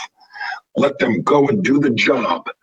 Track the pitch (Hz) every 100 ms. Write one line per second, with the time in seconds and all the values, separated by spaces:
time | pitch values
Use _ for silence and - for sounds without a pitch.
0 | - _ _ - - - - - 139 -
1 | 123 107 - 147 139 104 92 143 143 117
2 | - 127 101 - - -